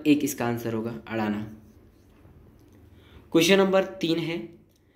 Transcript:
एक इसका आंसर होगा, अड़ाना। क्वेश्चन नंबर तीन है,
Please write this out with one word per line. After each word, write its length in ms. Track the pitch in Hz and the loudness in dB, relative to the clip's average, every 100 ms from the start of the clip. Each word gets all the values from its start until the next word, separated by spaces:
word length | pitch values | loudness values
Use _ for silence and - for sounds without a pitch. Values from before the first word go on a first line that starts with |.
| 151 | 2
एक 180 | 147 | 2
इसका 220 | 139 - 120 | 2 -4 -4
आंसर 280 | 117 117 | -4 -4
होगा, 200 | 113 113 - - | -6 -6 -10 -8
अड़ाना। 340 | 113 107 104 104 - - - - _ _ _ - - - - - - - - - - - | -4 -2 -4 -8 -16 -20 -20 -20 _ _ _ -20 -20 -20 -20 -20 -20 -20 -20 -20 -20 0
क्वेश्चन 260 | 165 165 196 | 2 6 4
नंबर 260 | 190 190 185 - | 4 2 0 -4
तीन 220 | 165 165 | -2 -2
है, 380 | 156 170 - - _ _ _ | -2 -6 -10 -18 _ _ _